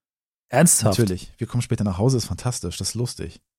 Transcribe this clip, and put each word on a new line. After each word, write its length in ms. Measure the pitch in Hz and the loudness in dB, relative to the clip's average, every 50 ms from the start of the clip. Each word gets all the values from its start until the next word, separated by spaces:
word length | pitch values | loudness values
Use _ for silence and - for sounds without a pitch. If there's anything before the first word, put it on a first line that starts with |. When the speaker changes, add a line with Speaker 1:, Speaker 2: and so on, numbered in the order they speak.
| _ _ _ _ _ _ _ _ _ - | _ _ _ _ _ _ _ _ _ -2
Speaker 1:
Ernsthaft? 500 | 123 131 165 170 - - - 110 95 - | 2 4 6 6 4 4 2 2 4 4
Speaker 2:
Natürlich. 340 | 117 98 92 90 - - - | 2 2 0 -4 -8 -12 -10
„Wir 100 | - 113 | -8 -8
kommen 140 | - - 123 117 | -4 -2 -4 -2
später 200 | - 123 - 104 | -2 -2 0 0
nach 140 | 104 90 | 0 0
Hause“ 200 | 92 107 131 135 | 2 2 2 2
ist 80 | 117 - | 2 0
fantastisch, 520 | - 90 82 - 123 120 - - 87 - | -4 -6 -4 -4 -4 -4 -4 -6 -8 -6
das 120 | - 98 - | -6 -6 -6
ist 60 | - | -4
lustig. 460 | 107 123 123 - - - 87 - - _ _ _ | -4 -4 -6 -6 -8 -10 -10 -12 -14 _ _ _